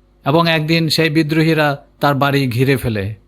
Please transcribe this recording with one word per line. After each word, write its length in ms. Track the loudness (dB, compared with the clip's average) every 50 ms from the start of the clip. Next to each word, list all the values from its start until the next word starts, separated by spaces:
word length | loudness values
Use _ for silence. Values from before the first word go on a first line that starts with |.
| _ _ _ _ -2
এবং 240 | 0 2 2 2 2
একদিন 400 | 0 0 0 0 0 0 0 0
সেই 200 | 0 0 0 0
বিদ্রোহীরা 760 | 0 0 0 0 0 0 2 2 2 2 0 0 -2 -4 -10 _ _ -2
তার 160 | 0 0 2
বাড়ি 320 | 2 0 0 0 0 0
ঘিরে 300 | -2 -2 0 0 2 0
ফেলে। 380 | 0 -2 -4 -4 -4 -6 -6 -8 -12 _